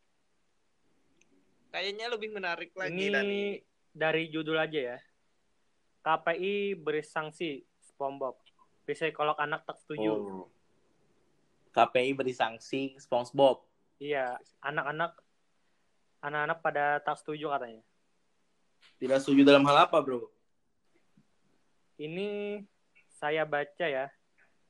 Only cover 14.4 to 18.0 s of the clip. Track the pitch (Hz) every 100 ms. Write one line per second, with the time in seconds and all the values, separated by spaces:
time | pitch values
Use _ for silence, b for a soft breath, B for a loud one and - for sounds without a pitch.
14.4 | - _ 135 151 139 151 170 - _ _
15.4 | _ _ _ _ _ _ _ _ 147 151
16.4 | 151 160 156 147 147 147 151 147 - 151
17.4 | 147 139 123 110 _ _